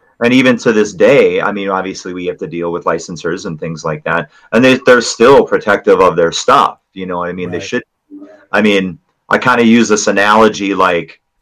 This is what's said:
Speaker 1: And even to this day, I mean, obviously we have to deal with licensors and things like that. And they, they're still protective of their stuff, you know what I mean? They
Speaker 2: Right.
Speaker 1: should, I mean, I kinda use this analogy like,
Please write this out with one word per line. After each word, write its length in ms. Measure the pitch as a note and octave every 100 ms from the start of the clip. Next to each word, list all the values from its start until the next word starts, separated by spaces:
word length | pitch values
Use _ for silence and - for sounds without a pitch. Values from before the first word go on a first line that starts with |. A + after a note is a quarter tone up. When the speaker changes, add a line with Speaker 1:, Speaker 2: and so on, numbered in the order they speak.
| _ -
Speaker 1:
And 100 | A#2+
even 240 | B2+ B2+ A#2
to 140 | B2+
this 220 | G#2+ G#2
day, 480 | F2+ A2 C#3 F#2+ F#2
I 100 | G2
mean, 180 | G2+ G2
obviously 440 | F#2 F#2 F#2 F#2+
we 120 | F2+ F2
have 100 | -
to 100 | F2+
deal 240 | E2+ E2+
with 140 | E2+ F2+
licensors 600 | E2 - E2 E2+ F2+ F#2+
and 140 | D#2
things 240 | E2 D#2
like 200 | D#2+ D2+
that. 260 | D#2+ E2+ E2 _ -
And 120 | A2+
they, 140 | C3 B2+ -
they're 160 | B2
still 440 | A2+ - A#2+ C#3 -
protective 540 | G2 G#2+ G2+ G#2 F#2
of 160 | F#2 F2
their 160 | E2
stuff, 480 | - - C#3 F2 - _
you 120 | F#2+ F2+
know 120 | F2
what 120 | F2
I 40 |
mean? 160 | F2+ F2
They 80 | F2
Speaker 2:
Right. 100 | -
Speaker 1:
should, 160 | B2 - _ _ - - - _
I 100 | G#2+
mean, 380 | G#2+ G2+ F#2 E2 _ _ -
I 80 | G#2+
kinda 260 | B2+ A#2+ A2+
use 240 | A#2 G#2
this 180 | G#2+ -
analogy 680 | G2 G#2 A2 A2 G2+ G2+ F#2
like, 460 | F#2 F2 D#2 - _ _